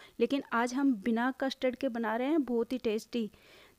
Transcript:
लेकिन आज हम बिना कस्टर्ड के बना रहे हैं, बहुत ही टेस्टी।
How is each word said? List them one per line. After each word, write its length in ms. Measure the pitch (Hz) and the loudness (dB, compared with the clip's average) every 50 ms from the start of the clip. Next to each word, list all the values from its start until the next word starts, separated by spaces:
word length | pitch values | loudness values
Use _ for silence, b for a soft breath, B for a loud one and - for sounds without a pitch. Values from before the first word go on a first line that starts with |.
| B B B - | B B B 0
लेकिन 220 | 233 226 269 277 - - - | 0 2 2 0 -2 -2 0
आज 220 | 233 233 247 247 | 0 0 0 0
हम 200 | 269 277 277 254 | 2 2 2 2
बिना 340 | 202 190 247 226 220 240 262 262 - | 2 2 0 0 2 2 0 -2 -2
कस्टर्ड 360 | 277 269 - - - 262 247 | -2 -4 -2 -2 -2 -2 -2
के 120 | - - 269 | -2 -4 -4
बना 280 | 226 240 233 214 220 | -2 -2 -2 -2 -2
रहे 120 | 233 247 269 | 0 0 2
हैं, 160 | 320 339 262 | 2 2 2
बहुत 280 | 233 247 233 233 - 262 | 2 0 0 0 -2 -4
ही 60 | 247 | -2
टेस्टी। 500 | - 233 208 220 - - - 240 226 208 b b b b b b b b b | -2 -2 -2 -2 -4 -4 -4 -4 -4 -4 b b b b b b b b b